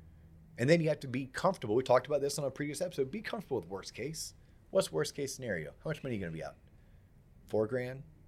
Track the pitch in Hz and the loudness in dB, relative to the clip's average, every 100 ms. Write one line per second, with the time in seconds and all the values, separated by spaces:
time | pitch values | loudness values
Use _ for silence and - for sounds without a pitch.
0 | - - - - - - 127 170 156 147 | -20 -20 -20 -20 -16 0 6 6 6 0
1 | 135 123 131 - 180 185 113 113 131 123 | -2 -4 -4 0 0 0 2 2 6 6
2 | 131 147 139 139 139 - 147 139 180 147 | 6 0 0 -2 -4 -4 -6 -4 -4 -2
3 | 131 208 214 226 - 120 85 95 - - | -2 -2 -6 -6 -4 -4 -4 -8 -8 -8
4 | 131 160 - - - - - 190 185 156 | -8 -6 -10 -14 -20 -20 0 2 2 0
5 | 147 - 139 - 123 90 73 - 160 151 | -2 -2 -6 -4 -4 -2 -4 -8 -6 -6
6 | 135 110 87 80 69 - - - - - | -4 -4 -4 -6 -8 -12 -20 -20 -20 -20
7 | - - - - - 107 110 123 127 131 | -20 -20 -20 -20 -2 0 2 0 -4 -8
8 | - - | -12 -20